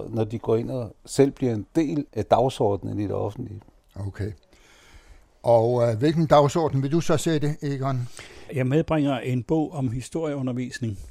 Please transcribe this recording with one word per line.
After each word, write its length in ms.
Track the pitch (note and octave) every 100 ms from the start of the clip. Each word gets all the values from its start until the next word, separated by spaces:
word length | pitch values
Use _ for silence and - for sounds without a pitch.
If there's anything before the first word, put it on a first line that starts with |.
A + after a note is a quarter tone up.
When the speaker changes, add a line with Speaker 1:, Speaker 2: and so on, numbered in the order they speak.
| G2
Speaker 1:
når 160 | A2+
de 140 | A2 A2+
går 180 | - A2+
ind 140 | A#2+
og 260 | C3 A2 - -
selv 240 | - C#3
bliver 240 | - B2+
en 120 | A2 G2 D#3+
del 300 | D3 D3+ -
af 120 | A2+
dagsordenen 760 | - A2 B2+ - A2 G2 G#2+ G#2
i 20 |
det 120 | G2+
offentlige. 460 | G2+ G#2 G2 G#2+ G2+ - _ _ - G2+
Speaker 2:
Okay. 260 | F#2+ G2+ F2+ _ _ - - - - - - _ _
Og, 400 | B2 A#2 A2+ B2
øh, 160 | A#2+ A2
hvilken 280 | D3 D#3+ D#3
dagsorden 560 | D3 C#3+ F3 D3+ C3+
vil 100 | C3+
du 80 | E3
så 160 | D#3+ D#3+
sætte, 400 | E3+ D#3 D3 D3+
Egon? 460 | D3 C3+ C3+ C3 A#2+ - - - -
Speaker 3:
Jeg 120 | C3 B2+
medbringer 520 | D3 D#3+ D#3 C#3+ B2+
en 240 | B2+ B2+
bog 300 | A#2 D#3+ D3+
om 200 | D#3 C3
historieundervisning. 1040 | A#2+ A#2+ E3 D#3+ C#3+ B2+ B2 B2 - A#2 G2 -